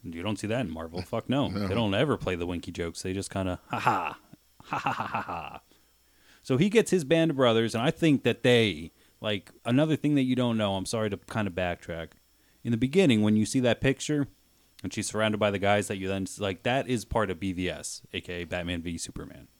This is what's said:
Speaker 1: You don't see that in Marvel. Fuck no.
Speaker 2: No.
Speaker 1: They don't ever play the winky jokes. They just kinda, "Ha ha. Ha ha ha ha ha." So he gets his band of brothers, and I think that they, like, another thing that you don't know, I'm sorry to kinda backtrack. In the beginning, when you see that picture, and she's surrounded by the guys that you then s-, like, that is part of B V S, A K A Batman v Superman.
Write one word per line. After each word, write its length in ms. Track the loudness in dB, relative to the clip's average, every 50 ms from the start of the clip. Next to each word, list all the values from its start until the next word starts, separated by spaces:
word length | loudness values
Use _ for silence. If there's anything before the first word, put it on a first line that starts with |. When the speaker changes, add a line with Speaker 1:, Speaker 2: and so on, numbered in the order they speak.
Speaker 1:
You 200 | -12 -12 -10 -6
don't 160 | -4 -4 -4 -4
see 80 | -4
that 160 | -4 -2 -2 -2
in 40 | -4
Marvel. 320 | -6 -8 -10 -8 -8 -10
Fuck 260 | -8 -6 -6 -6 -4 -2
no. 200 | -2 0 0 -2
Speaker 2:
No. 180 | -2 -4 -2 0
Speaker 1:
They 60 | 0
don't 200 | 0 0 2 2
ever 220 | 2 2 2 0
play 180 | -2 -2 -4 -2
the 120 | -2 -2
winky 260 | -4 -4 -6 -6 -8
jokes. 300 | -8 -6 -6 -6 -6 -8
They 100 | -6 -4
just 180 | -4 -4 -6 -6
kinda, 300 | -4 -4 -2 -2 -4 -6 _ -8
"Ha 100 | -8 0
ha. 400 | 2 2 2 2 -2 -4 -8 -12 _ _ -20 _ _ _ _ _ -10
Ha 140 | -8 -8 -4
ha 140 | -4 -4
ha 140 | -4 -4 -6
ha 140 | -6 -6 -8
ha." 380 | -6 -6 -10 -10 -10 -12 -14 -18 _ _ _ _ _ _ _ _ _ _ _ _ _ _ -20 _
So 140 | _ 0 2
he 140 | 2 2 4
gets 200 | 4 4 4 4
his 140 | 2 0 2
band 260 | 2 4 4 4 2
of 60 | 4
brothers, 380 | 4 4 6 6 4 2 2 0
and 80 | 0 0
I 60 | 0
think 320 | 0 4 4 4 4 4
that 200 | 4 0 0 2
they, 480 | 4 6 6 6 6 4 0 -2 -8 -12 _ _ _ _ _ _
like, 300 | -4 -4 -4 -4 -6 -14 -20 -8 _
another 320 | 0 2 2 4 2 2
thing 180 | 0 2 2 2
that 60 | 2 2
you 100 | 2 2
don't 220 | 2 2 0 2 2
know, 180 | 0 0 0
I'm 100 | -2 -2
sorry 220 | -2 -2 -2 -2 -2
to 60 | -4 -6
kinda 320 | _ -6 -4 -2 -2 -2
backtrack. 600 | -2 -2 -2 -2 -4 -6 -8 -10 -8 -8 -8 -12 -14 _ _ _ _ _ _ _ _ _
In 80 | -4 -2
the 60 | 0 0
beginning, 420 | 0 2 4 4 6 6 6 6
when 140 | 6 4 4
you 80 | 4 2
see 140 | 2 2 2
that 200 | 4 4 2 4
picture, 460 | 2 0 0 0 -2 -2 0 -2 -2 -4 -6 _ _ _ _ _ _ _ _ -10
and 100 | -10 -6
she's 140 | -6 -4 -6
surrounded 320 | -4 0 0 2 2 2 2
by 120 | 2 2
the 80 | 2 2
guys 300 | 2 4 4 2 2 -2
that 80 | -6
you 120 | -4 -4 -4
then 160 | -2 -2 -4
s-, 140 | -6 -6 -4
like, 240 | -4 -4 -4 -2 _
that 220 | -2 0 0 0 0
is 180 | -2 -4 -4
part 240 | _ -2 0 0 0
of 100 | -2 -4
B 140 | -4 -4 -4
V 160 | -2 -4 -4
S, 320 | -4 -6 -10 -12 -12 -12 -14 -10
A 80 | -10 -8
K 220 | -8 -6 -8 -8
A 20 | -6
Batman 380 | -6 -6 -4 -4 -4 -4 -4
v 160 | -6 -6 -8 -8
Superman. 500 | -10 -10 -10 -12 -14 -14 -16 -18 -20 _ _